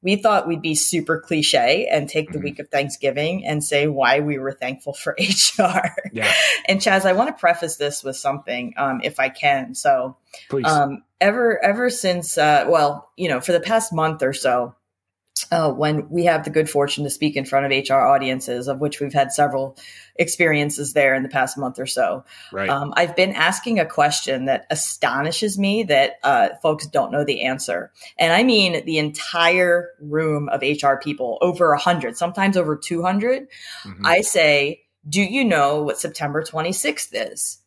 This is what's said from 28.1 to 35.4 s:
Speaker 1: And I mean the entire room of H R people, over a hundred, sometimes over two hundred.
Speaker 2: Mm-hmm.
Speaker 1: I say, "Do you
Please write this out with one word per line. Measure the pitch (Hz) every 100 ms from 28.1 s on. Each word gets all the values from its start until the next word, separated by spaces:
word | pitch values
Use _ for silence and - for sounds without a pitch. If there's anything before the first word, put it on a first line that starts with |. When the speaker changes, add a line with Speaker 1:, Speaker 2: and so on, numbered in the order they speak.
| -
Speaker 1:
And | 165
I | 175
mean | 254 220 190 165 -
the | 156
entire | 151 147 - 175 170 180 180 175 175 -
room | 147 151 160 151 143
of | 139
H | 143 147
R | 139 135
people, | 147 - 127 -
over | 135 170 170
a | 143
hundred, | - 175 127 117
sometimes | 175 185 196 190
over | 156 151
two | - 170
hundred. | 175 196 226 262 277 - - -
Speaker 2:
Mm-hmm. | - 92 156
Speaker 1:
I | 175
say, | 208 190 156 143 143 165 _ _ 151
"Do | 170
you | 196 254